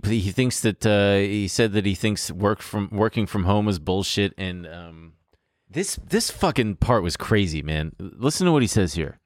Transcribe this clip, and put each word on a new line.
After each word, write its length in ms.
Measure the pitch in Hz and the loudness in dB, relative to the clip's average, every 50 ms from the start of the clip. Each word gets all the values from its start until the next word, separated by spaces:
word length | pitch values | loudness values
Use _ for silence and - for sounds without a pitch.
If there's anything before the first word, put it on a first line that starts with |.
| - | 0
he 280 | 107 113 113 92 98 | 0 0 0 0 0
thinks 280 | 90 - 127 123 - - | 0 0 0 0 0 0
that, 220 | - 110 98 - - | 0 0 0 2 2
uh, 320 | 110 104 101 101 101 101 98 | 4 4 4 6 4 4 4
he 280 | 101 98 104 104 101 | 2 2 0 -2 -2
said 260 | 90 - - 117 107 98 | 0 2 2 2 2 2
that 120 | 107 95 | 2 0
he 80 | 101 95 | 0 0
thinks 380 | - - 107 104 - - - | 0 0 -2 -2 -2 -4 -8
work 280 | 85 90 104 104 107 - | -4 -2 0 0 0 -2
from, 280 | - - - 104 101 - | -6 -6 -4 -4 -4 -2
working 360 | 107 98 107 113 - 117 104 | 0 0 0 0 0 -2 -2
from 180 | - - 104 87 | -2 -2 0 2
home 240 | 90 101 104 104 107 | 2 2 2 2 0
is 100 | 98 80 | -2 -2
bullshit, 540 | 73 95 92 98 92 - - 101 101 95 - | -2 -2 -2 -2 -2 -2 0 0 0 -2 -2
and, 300 | - 95 92 90 90 87 | -6 -10 -8 -10 -10 -12
um, 460 | 78 85 87 85 85 82 80 82 82 80 _ _ _ _ _ _ _ _ _ _ _ | -14 -16 -16 -16 -18 -18 -20 -20 -20 -20 _ _ _ _ _ _ _ _ _ _ _
this, 280 | - 156 196 - - - - | -6 -6 -6 -6 -6 -10 -4
this 260 | - - 233 - - | -2 -2 -2 0 -2
fucking 460 | - - - 175 - - 113 107 98 | -2 0 0 2 2 2 0 0 0
part 260 | - - - 123 110 87 | 0 2 2 2 2 2
was 120 | 87 - | 0 -4
crazy, 460 | - - - 113 104 98 85 78 76 | -4 -2 2 2 2 2 2 -2 -4
man. 300 | 71 76 78 78 78 80 - - | -4 -2 -2 -2 -2 -4 -8 -12
L-, 100 | - - - | -14 -16 -6
listen 300 | - 117 147 - - 185 | -2 0 0 2 2 4
to 60 | 175 | 4
what 100 | 160 143 | 4 4
he 40 | 120 101 | 4 2
says 260 | - 107 92 82 - | 2 2 2 2 0
here. 260 | 85 73 69 - _ _ | -4 -4 -6 -8 _ _